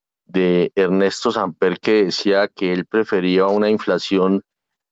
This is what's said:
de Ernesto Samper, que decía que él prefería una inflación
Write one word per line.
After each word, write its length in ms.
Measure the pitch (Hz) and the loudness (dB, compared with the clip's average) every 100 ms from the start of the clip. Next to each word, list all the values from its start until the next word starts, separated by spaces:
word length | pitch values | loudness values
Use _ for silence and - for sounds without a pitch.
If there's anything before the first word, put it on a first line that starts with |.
| _ _ _ | _ _ _
de 460 | 92 92 87 87 | -2 0 2 0
Ernesto 560 | - 92 95 98 - 120 | 0 0 2 0 -2 -4
Samper, 480 | 113 95 80 95 90 | -2 -4 -2 -2 -2
que 260 | - 107 | 0 2
decía 440 | 95 - 101 98 101 | 2 0 0 0 0
que 240 | - 95 | -2 -4
él 140 | 90 87 | -4 -2
prefería 600 | 110 110 101 90 92 98 | -2 -2 -2 0 2 2
una 240 | 101 104 | 2 2
inflación 720 | 107 - 90 - 98 92 98 - _ _ _ _ | 0 0 -4 0 0 2 0 -4 _ _ _ _